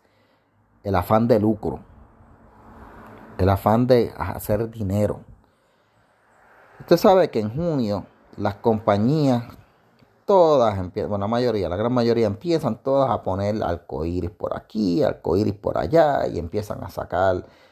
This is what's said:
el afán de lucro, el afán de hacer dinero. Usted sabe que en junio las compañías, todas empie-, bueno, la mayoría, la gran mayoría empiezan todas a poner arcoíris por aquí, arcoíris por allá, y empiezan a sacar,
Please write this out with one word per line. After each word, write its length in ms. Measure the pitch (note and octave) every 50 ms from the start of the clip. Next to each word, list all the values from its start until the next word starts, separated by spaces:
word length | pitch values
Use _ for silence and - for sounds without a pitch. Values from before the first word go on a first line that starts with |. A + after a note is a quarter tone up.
| _ _ _ _ _ _ _ _ _ _ _ _ _ _ _ _ _
el 120 | G#2 G2
afán 340 | F2+ F2 - G#2+ A2 A#2 A#2
de 100 | B2 G#2+
lucro, 400 | G2+ G#2+ A2 G2+ - D#2+ - - - - - - - - _ _ - - - _ - _ _ - - - - - - - - - - - - - - - - -
el 100 | F#2 F#2+
afán 400 | G2 F#2+ - G#2+ G#2+ A2+ B2+ B2
de 260 | B2+ B2 A2 - - -
hacer 520 | - F#2+ - - - - G#2+ G#2 A#2 A2+
dinero. 540 | A2+ A2+ G#2+ F#2+ F#2+ G#2 G#2 G2+ - - - - - - _ _ _ _ _ _ _ _ _ _ _ _ _ _ _ _ _ _ _ _ _ _ _ _ _ _ - -
Usted 160 | - - F3 E3+
sabe 340 | - G#3+ F#3+ F#3+ F3 C3+
que 80 | - A#2+
en 160 | G#2 G#2+ A2
junio 520 | C#3+ E3+ F3 D#3+ C#3 A#2+ G#2 G#2 F#2+ E2+ - _ _ _ _ -
las 200 | - G2+ G2+ G2
compañías, 920 | - - A#2+ A2 G#2+ G#2 - G#2 G2+ G#2 A#2+ D3 D#3+ D3+ C3+ B2+ A#2+ A#2+ - - - - _ _ _ _ _ _ _ _ _ _ _ _
todas 520 | - G3+ F#3+ F3 D#3+ D3+ C#3 A#2+ A2 G#2 F#2+
empie-, 300 | F#2 F2+ - G#2 F2+ D2
bueno, 160 | G#2 G2+ G2
la 40 | G#2
mayoría, 400 | A2+ A#2+ B2+ B2 A2 G#2+ F#2 D#2+
la 80 | E2+ F#2+
gran 160 | G#2+ A#2+ B2+
mayoría 340 | B2+ A#2 A#2 A#2 A2+ A#2 G#2+
empiezan 560 | G2+ G2+ - E3+ E3+ D#3+ D3+ C3 A2 - -
todas 260 | C3+ C3+ C#3 C3+ C3
a 140 | A2 G2 -
poner 400 | - F#2+ F#2+ G2+ G2+ G#2+ A2 -
arcoíris 680 | - F2 E2+ - - - C2 D#2 E2+ F2 F2+ F2 E2+
por 240 | - _ - - -
aquí, 460 | - - _ - G#2+ G#2+ F#2 E2+ E2+
arcoíris 520 | - - - - - - E2 F#2+ G#2+ G#2+ G2
por 240 | - - - - -
allá, 500 | B1 E2 C3 E3 E3 D3 C#3 - - -
y 120 | A2+ F#2
empiezan 440 | E2 E2 - G#2+ G2+ - - - -
a 60 | -
sacar, 580 | - - - - - F2 F#2 G2 F#2 F2+ - - - _ _ _